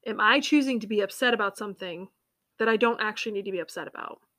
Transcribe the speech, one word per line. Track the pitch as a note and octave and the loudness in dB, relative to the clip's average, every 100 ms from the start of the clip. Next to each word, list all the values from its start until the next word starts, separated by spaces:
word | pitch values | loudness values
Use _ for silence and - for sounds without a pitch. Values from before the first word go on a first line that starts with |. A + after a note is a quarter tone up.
| - | -6
Am | G#3 | 2
I | G#3+ C4+ | 4 4
choosing | C#4 D4+ C4+ A#3+ | 4 2 4 -2
to | G#3+ | 0
be | G#3+ | 0
upset | G3 - B3 | 0 0 0
about | A#3 G3+ - | 2 0 -4
something | G#3 G3 F#3 E3+ F#3+ _ _ _ _ _ | -12 -8 -10 -10 -14 _ _ _ _ _
that | A3 | 2
I | A3 | 4
don't | A#3 A3+ | 4 2
actually | G#3+ G#3+ A3+ | -2 -4 -6
need | G3+ | -6
to | G3+ | -6
be | F#3+ | -6
upset | D#3+ - D#3 | -6 -10 -12
about? | - - - _ | -12 -14 -14 _